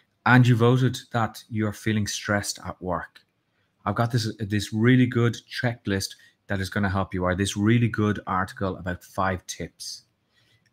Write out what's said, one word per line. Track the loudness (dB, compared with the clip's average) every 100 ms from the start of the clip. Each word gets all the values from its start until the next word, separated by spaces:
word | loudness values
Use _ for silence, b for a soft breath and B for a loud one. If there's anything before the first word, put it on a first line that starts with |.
| B _ 6
and | 8 8
you | 6
voted | 4 4 0 -2 -6
that | -4 -4 -6 -8
you're | -4 -4
feeling | -4 -2 -2 -2
stressed | -6 -2 -2 -2 -8 -12
at | -10
work. | -6 -6 -8 _ _ _ _ _ _ _ -4
I've | -2
got | 0
this, | 0 -2 -6
this | -4 -4 -2
really | 0 4 4 4
good | 2 0 -2 -10
checklist | -6 -4 -4 -4 -4 -4 b b b -8
that | -6
is | -4
gonna | -2 0
help | 0 -2
you, | -2 0
or | 0
this | -2 2
really | 2 4 2
good | 0 0 -2 -4
article | -4 -4 -4 -6 -4
about | -8 -8
five | -8 -4 -2 -4 -8
tips." | -12 -12 -12 -16 -16 _ _ _ _ _ _ _